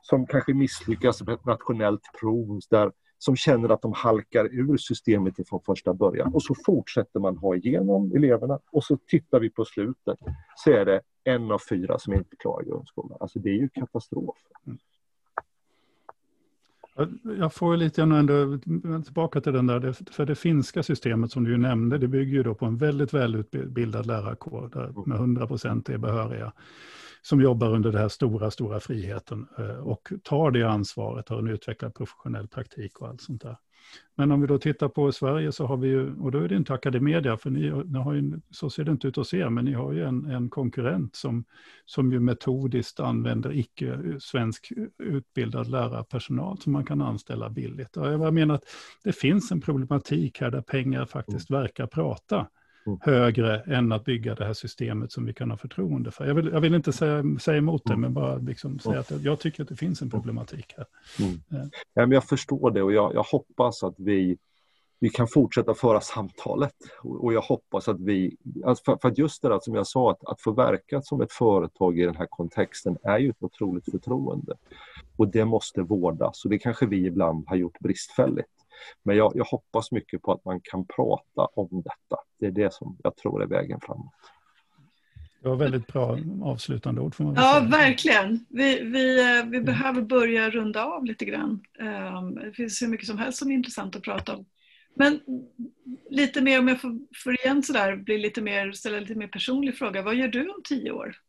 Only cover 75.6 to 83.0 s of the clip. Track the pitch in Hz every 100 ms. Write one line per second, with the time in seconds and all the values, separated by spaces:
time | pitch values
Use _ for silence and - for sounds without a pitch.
75.6 | - - 87 101 87 80 - - - 104
76.6 | 120 113 117 98 92 87 82 80 76 92
77.6 | 87 - - 95 - - 131 - - _
78.6 | _ - - - - 104 107 - 113 120
79.6 | _ 113 - 113 - 92 - 90 92 90
80.6 | - 92 92 - 113 - _ - - -
81.6 | 95 92 80 - _ - _ _ 104 92
82.6 | 101 - - 92